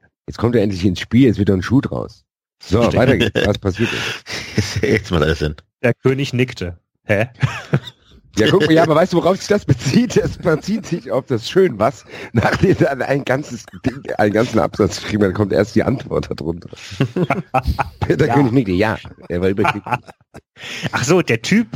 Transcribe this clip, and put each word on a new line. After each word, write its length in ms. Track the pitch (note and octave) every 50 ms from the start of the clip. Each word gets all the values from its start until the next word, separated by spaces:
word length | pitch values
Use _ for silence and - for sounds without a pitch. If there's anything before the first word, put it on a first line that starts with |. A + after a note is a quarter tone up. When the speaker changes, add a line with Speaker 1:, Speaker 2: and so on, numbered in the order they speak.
| _ _ _ _ _ -
Speaker 1:
Jetzt 100 | - -
kommt 180 | - A#2+ A#2
er 60 | A#2+
endlich 240 | G2 G#2+ G2 F2+ F2+
ins 140 | G#2 F2+ -
Spiel, 240 | - - - A#2 C#3 B2
jetzt 100 | G2+ -
wird 120 | G2+ G2
er 60 | G2
ein 60 | F#2 E2+
Schuh 180 | - G#2+ C3+
draus. 420 | - - - B1 G#1 - - _ _ _ _ _ _ _ _ _ -
So, 180 | - F2+ A2+ A#2+
Speaker 2:
Stimmt. 120 | G#2 F2
Speaker 1:
weiter 220 | F#2 A#2+ B2+ C3 F#2+
geht's. 280 | F#2 - - - -
Was 120 | G2 G#2 G#2
passiert 320 | - G2+ F2+ G#2 A#2 G#2+
denn? 960 | - A2 - - - - - - - - - - - - - - - - - G#2
Speaker 3:
<laughs> 20 |
Jetzt 200 | G#2+ G#2+ - -
mal 100 | F#2 E2
alles 180 | D2 D#2 D#2 -
hin. 160 | - D2+ D2+ - - _ _ _ -
Speaker 2:
Der 100 | A#2+ A#2
König 360 | _ - C3 C3+ C3 C#3+ - -
nickte. 440 | A#2+ B2+ B2+ - - F#2 F2 E2+ - _ _ _ _ _
Hä? 240 | - G#2+ G2 A2+ B2+ - - - - - - - - - - - - - _ _ _ - - _ _ - -
Speaker 1:
Ja, 100 | G#2+ A#2
guck 160 | B2+ F#3+ D3+
mal, 60 | D3 D#3+
ja, 80 | D#3+ E3+
aber 120 | D#3+ D3+
weißt 180 | D3+ F3 F#3 -
du, 40 | E3+
worauf 200 | D#3 E3 F#3+ F#3
sich 100 | - -
das 180 | G3+ G#3 -
bezieht? 500 | - - - - C#3 B2 - B3 A#3 -
Das 220 | - G#3+ - - -
bezieht 480 | - F3+ D#3 C#3 - - G#3 A3 F#3 -
sich 240 | E3+ F3 - -
auf 160 | G2+ C3 C3 -
das 200 | C3 A2 A2+ -
Schön, 300 | - F#3 F#3+ F3 B2+ G2
was 280 | G#2 A#2 - - - - - - - -
nach 240 | - A#2+ - - - -
dem 180 | - G3 D#3 -
dann 240 | D#3+ D#3 C#3+ B2+ A#2
ein 220 | - C3+ C#3+ C3
ganzes 400 | - B2+ C3+ D3+ - B2+ A2 - - - F2 -
Ding, 160 | C3 B2 C#3+ - - - -
einen 160 | G#2 G#2 G2
ganzen 240 | G#2+ A#2 B2 A2+ G#2+
Absatz 420 | D#2+ - - - G#2+ F2+ - -
geschrieben 240 | - - - G#2 G#2
hat, 80 | F#2+ F2
kommt 180 | G2 G#2+ F#2+ -
erst 220 | - G#2+ G#2+ -
die 80 | A2 -
Antwort 460 | F#2 B2+ C3 - - - D2+ - -
darunter. 380 | - - - D#2 E2+ E2+ E2+ - - - - - - - - B2 - F#3 F3+ - -
<laughs> 640 | G3+ - - - C3 - - - - - - - -
Peter 260 | - - F3+ D3+ D3+ C#3+
Speaker 2:
Ja. 60 | A#2
Speaker 1:
König 200 | C3 C#3+ B2 A2
nickte, 180 | C#3 B2 G2
ja, 260 | F2+ F2+ G#2 A2 G2+ - - - - - - -
er 140 | E2 F2
war 80 | F2+ F#2+
überglücklich. 340 | G2 G2 G#2 - - G#2 - - A#2+ A#2+ - - - _ _ _ - - - _ _ - - - - - - - -
Speaker 2:
Ach 100 | - -
so, 180 | A#2+ E3+ F#3
der 200 | D#3+ - A#2+ A2+ -
Typ 240 | - F3+ A3 A#3 - -